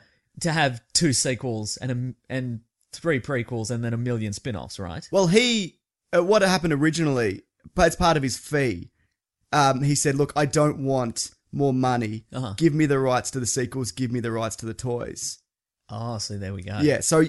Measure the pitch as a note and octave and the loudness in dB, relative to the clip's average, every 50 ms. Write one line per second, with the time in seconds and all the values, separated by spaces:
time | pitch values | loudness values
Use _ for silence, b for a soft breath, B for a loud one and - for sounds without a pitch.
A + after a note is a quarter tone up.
0 | b b b b b b _ - - E3+ D3+ D#3+ D3+ C3+ A#2+ A#2 - _ _ - | b b b b b b _ -6 -4 -2 0 2 2 0 0 -4 -12 _ _ 0
1 | E3+ D3+ B2 - - C#3+ B2+ G#2 C3+ B2+ A2+ A2 G#2 G2 - - - B2+ B2 B2 | 0 2 2 2 0 0 -2 -2 -4 -4 -4 -4 -4 -6 -8 -6 -6 -4 -4 -4
2 | B2+ B2+ A#2+ - _ _ B2 C3 B2+ B2 A#2+ A2 - _ _ _ _ _ - - | -6 -8 -10 -12 _ _ -6 -6 -6 -6 -8 -8 -10 _ _ _ _ _ -20 -6
3 | - E3+ D#3 B2 - - C#3+ B2 A#2 - B2 A#2 A2 G#2 B2 A#2 A#2+ A#2 A2+ A2+ | -2 0 0 0 -2 -2 -4 -4 -4 -4 -6 -6 -4 -4 -4 -4 -4 -4 -4 -2
4 | A#2+ B2 A#2+ A2+ A2 G#2+ G2+ - - C#3 A2 E2+ B1+ - - - G2 E2+ E2+ - | -2 -2 -2 -2 -2 -4 -6 -6 -8 -8 -8 -8 -8 -10 -10 -10 -8 -8 -8 -10
5 | - - - G3 F#3+ E3+ F3 A3+ B3 B3 A#3 A3 F#3+ D#3+ - _ _ _ _ _ | -8 0 2 4 4 6 6 6 6 6 2 2 0 -4 -8 _ _ _ _ _
6 | _ _ - E3+ F3 F#3 G#3+ G#3+ G3 F#3+ F#3 F3+ D#3+ E3+ D3+ C#3 D3 D#3+ D3+ E3 | _ _ 2 2 4 6 4 4 6 4 2 2 2 0 2 2 2 2 2 2
7 | E3 D3 C3+ B2 A#2 G#2 F#2 - - _ _ _ _ - _ F3 F3+ E3+ - - | 0 2 2 2 2 0 -2 -4 -10 _ _ _ _ -8 _ 4 4 4 4 4
8 | F3+ E3+ E3 D3+ C3+ C3 A#2 - - - D3 C#3+ C3+ A#2+ F#2+ F2 F#2 - _ _ | 2 4 4 4 2 0 -4 -6 -8 -4 -2 0 0 0 -2 -4 -10 -14 _ _
9 | _ _ _ _ _ _ _ _ _ _ - D3 C#3 C3+ C3+ B2+ C#3+ C#3+ D3 C3+ | _ _ _ _ _ _ _ _ _ _ 2 4 4 4 4 2 2 2 2 2
10 | - D3+ C3+ C#3 C#3+ C3+ - D3+ D3+ C#3 - D#3 D3+ D3+ D3 D#3 C3+ C3+ C3+ C3 | 2 2 2 2 0 0 2 0 0 2 4 4 4 2 2 0 -2 0 0 0
11 | B2 A#2 A2+ - - - - _ _ _ - C#3 C#3 C#3 B2+ B2+ B2+ B2+ B2 A#2+ | 0 -2 -4 -6 -8 -8 -12 _ _ _ -2 0 2 2 2 2 2 2 2 0
12 | A2+ G#2+ G#2+ A2+ - _ - B2+ C3 G#2+ G2 - D#3+ E3 C#3+ D#3 D#3 C#3+ C#3+ C3+ | -2 -2 -6 -8 -12 _ -10 -8 -6 -6 -4 2 2 2 4 4 2 4 4 2
13 | C3+ C3 B2+ B2 - - - C3+ A#2+ - - C3+ B2 A#2 - C3 B2+ A2 - - | 4 2 2 2 0 -2 -6 -4 -4 -2 -2 -2 -2 -4 -4 -6 -6 -6 -4 -4
14 | C3 A#2 A#2+ B2 A#2 A#2 A2+ A2+ A2+ A2 - - - A2+ A2 - - B2+ A#2+ A#2+ | -4 -2 -2 -4 -4 -2 -2 -2 -4 -4 -6 -8 -10 -10 -10 -6 -4 -4 -4 -4
15 | A#2 - - - - - - - _ _ _ _ _ _ _ _ _ _ A2+ A2 | -6 -8 -10 -10 -10 -10 -10 -12 _ _ _ _ _ _ _ _ _ _ -10 -8
16 | A2+ A#2+ A#2+ G#2+ - - G#2 G2+ G2 F#2+ G2 F#2+ F2+ F#2 G2+ G#2+ D3 D3 C3+ - | -6 -6 -6 -6 -8 -8 -8 -8 -8 -8 -8 -8 -8 -8 -4 0 2 2 2 0
17 | - - E3 D#3+ D#3+ | 0 2 4 4 2